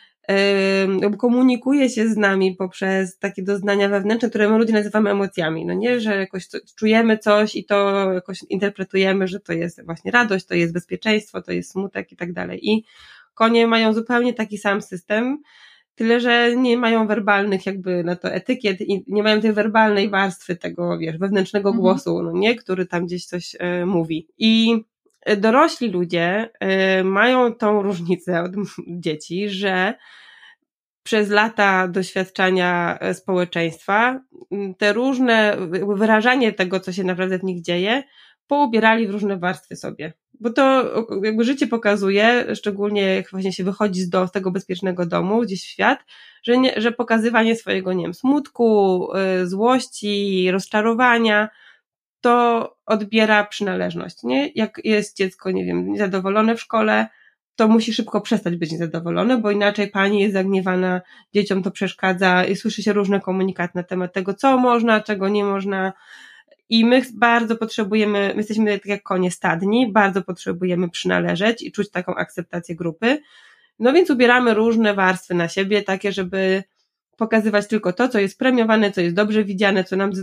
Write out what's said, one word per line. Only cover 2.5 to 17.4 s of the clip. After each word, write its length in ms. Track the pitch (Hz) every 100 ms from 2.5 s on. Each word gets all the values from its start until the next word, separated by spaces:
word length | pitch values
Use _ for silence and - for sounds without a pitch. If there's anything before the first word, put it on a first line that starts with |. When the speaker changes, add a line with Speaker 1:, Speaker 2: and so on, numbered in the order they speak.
| 185
Speaker 1:
poprzez 640 | 190 - 190 190 190 -
takie 240 | 196 190
doznania 460 | 185 202 202 202 202
wewnętrzne, 400 | 202 196 226 226
które 200 | 214 208
my 80 | 220
ludzie 160 | 226
nazywamy 360 | 214 208 214 208
emocjami, 560 | 202 196 - 160 160 170
no 80 |
nie? 260 | 180 226 247
Że 160 | 220 196
jakoś 300 | 190 190 -
co-, 100 | - - -
czujemy 420 | 220 220 233 220
coś 380 | 220 208 214 -
i 100 | 190
to 460 | 202 202 196 196
jakoś 300 | 185 180 190 -
interpretujemy, 800 | 190 202 202 190 190 190 190 190
że 120 | 196
to 140 | -
jest 320 | 170 170 - 170
właśnie 260 | 165 190
radość, 340 | 240 240 190 -
to 100 | 180
jest 180 | 170
bezpieczeństwo, 680 | 170 - 185 220 214 214 185
to 100 | 180
jest 200 | 180 175
smutek 400 | 185 196 190 190
i 40 | -
tak 180 | 175
dalej. 260 | 180 180 180 -
I 140 | 220 220 _ - - _
konie 340 | - 226 233 233
mają 260 | 226 220
zupełnie 400 | 220 226 247 247
taki 240 | 240 220 208
sam 240 | 202 196
system, 600 | - 185 - 214 247 294 - _ - _ _ -
tyle 240 | 226 240
że 360 | 240 240 240 240
nie 200 | 254 233
mają 300 | 240 226 220
werbalnych 580 | 214 202 202